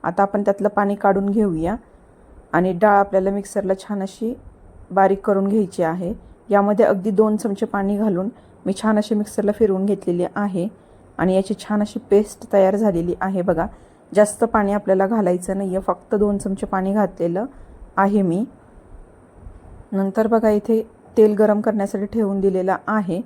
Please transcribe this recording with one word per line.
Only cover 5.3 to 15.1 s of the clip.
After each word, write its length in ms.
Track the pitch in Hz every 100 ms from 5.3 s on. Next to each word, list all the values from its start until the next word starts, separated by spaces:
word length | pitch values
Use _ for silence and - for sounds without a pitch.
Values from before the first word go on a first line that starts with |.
| 196 196
घ्यायची 340 | 220 190 -
आहे. 300 | 165 170 180 220 - - -
यामध्ये 340 | 202 202 208
अगदी 260 | 220 202 196
दोन 260 | 190 214 214
चमचे 300 | 226 196 220
पाणी 300 | 208 196 202
घालून 320 | 220 180 196 - - - -
मी 60 | 196
छान 160 | 220 214
अशी 160 | 214
मिक्सरला 380 | 214 208 - 202
फिरवून 340 | 208 220 190 196
घेतलेली 380 | 196 - 175 175
आहे 340 | - 208 185 190 - - - - -
आणि 160 | 180
याची 200 | 185 190
छान 260 | 214 - 214
अशी 180 | 208 226 -
पेस्ट 340 | 202 214 - -
तयार 240 | 202 190 202
झालेली 380 | 214 170 175 -
आहे. 220 | 190 190
बघा, 240 | 180 165 185 - - _ _
जास्त 320 | 196 208 -
पाणी 280 | 226 226 202
आपल्याला 340 | 208 202 190
घालायचं 500 | 196